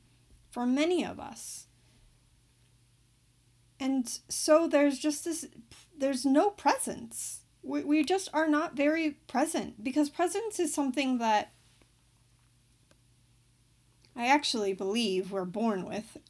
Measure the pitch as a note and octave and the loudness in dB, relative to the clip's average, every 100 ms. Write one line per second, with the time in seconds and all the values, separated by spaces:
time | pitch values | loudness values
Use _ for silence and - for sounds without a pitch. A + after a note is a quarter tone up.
0 | _ _ _ - _ - B3 C4 D#4+ F4+ | _ _ _ -20 _ -4 -2 0 2 2
1 | G3 F#3 - - - - - _ _ - | -2 -6 -12 -12 -12 -12 -16 _ _ -20
2 | - _ _ _ _ _ _ _ _ _ | -20 _ _ _ _ _ _ _ _ _
3 | _ _ _ _ _ _ _ _ C4+ C4+ | _ _ _ _ _ _ _ _ -2 0
4 | A#3+ - - - - D#4 E4+ D#4 C#4+ C4+ | -2 -6 -6 -2 6 6 6 4 4 2
5 | D4+ D4 E4+ D4+ - - - - - D#4 | -2 -2 -4 -6 -8 -16 -20 -20 -20 -4
6 | C4+ C4 C#4 C#4 G4+ - - C5 - - | -2 0 2 4 4 2 0 0 -2 -6
7 | A#3 - - - - _ - C#4+ D4 D4+ | -8 -6 -6 -8 -16 _ -6 -6 0 2
8 | D4+ F#4+ - D4 D#4+ D4 D#4+ C#4 C#4+ D#4+ | 2 0 0 -2 2 2 0 0 2 2
9 | D#4 D4 - B3 D#4 E4 G#3 - A#3+ C#4 | -2 -4 -6 -2 0 -2 -6 -8 -4 0
10 | D4 - E4+ G4+ A4+ - E4 D4+ C#4 B3+ | 0 2 0 0 -4 -2 -2 0 -2 0
11 | C4 B3+ A3+ G#3+ - - - _ - _ | 0 0 2 0 0 -14 -20 _ -20 _
12 | _ _ _ _ _ _ _ _ _ - | _ _ _ _ _ _ _ _ _ -20
13 | _ _ _ _ _ _ _ _ _ _ | _ _ _ _ _ _ _ _ _ _
14 | _ - A#3+ D4 D4 A#3 G3 F#3+ G3 A3 | _ -4 2 4 4 0 0 -2 0 0
15 | A3+ F#3 F#3 G3 F3+ F3+ A3+ G3 F3 G3 | 2 0 -2 -4 -4 -2 0 0 -4 -8
16 | G#3+ - | -10 -18